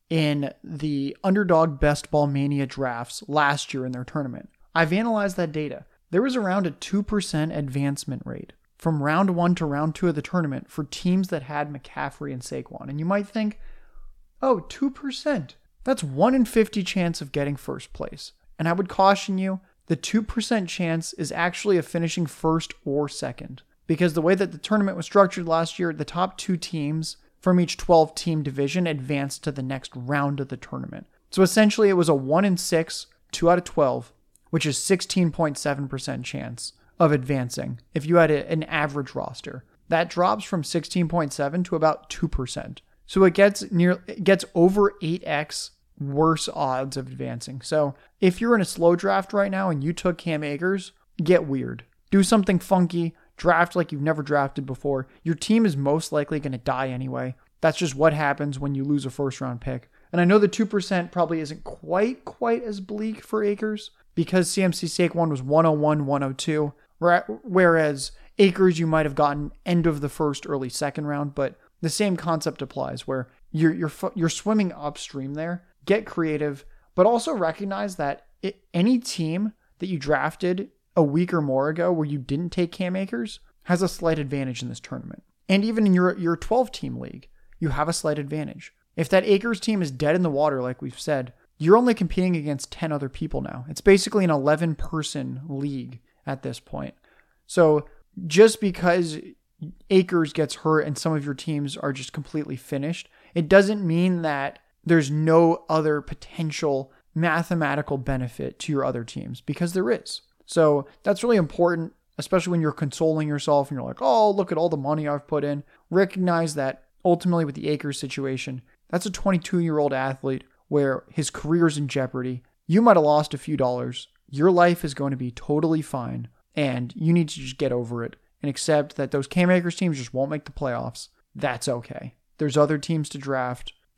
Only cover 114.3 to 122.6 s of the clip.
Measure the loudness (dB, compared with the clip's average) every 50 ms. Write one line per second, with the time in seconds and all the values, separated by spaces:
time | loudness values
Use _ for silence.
114.3 | 4 2 0 0 0 0 0 0 0 -2 -2 -2 -2 -2 -2 -4 -4 -6 -4 -4
115.3 | -4 -2 -2 -2 -4 -6 -8 _ _ _ _ _ 2 2 2 2 0 0 0 2
116.3 | 2 2 0 -2 -2 -4 -4 -4 -6 -8 _ _ _ _ 0 2 2 2 2 2
117.3 | 2 2 0 -2 -4 -4 -4 -2 -2 -2 -4 -6 -6 -6 -8 -8 -6 -6 -4 -4
118.3 | -4 -6 -6 -8 -10 -12 -14 _ _ _ _ _ -4 -4 -4 -4 -6 -2 0 0
119.3 | 2 0 0 -2 0 0 0 2 2 2 2 0 0 0 -2 -4 -4 -4 -4 -4
120.3 | -4 -4 -8 _ _ _ _ _ 2 2 2 2 0 -2 -6 _ -6 -4 -4 -4
121.3 | -6 -6 -2 0 4 4 4 4 4 0 -4 -2 -2 -2 -4 -2 -4 -6 -6 -6
122.3 | -6 -8 -12 _ _ _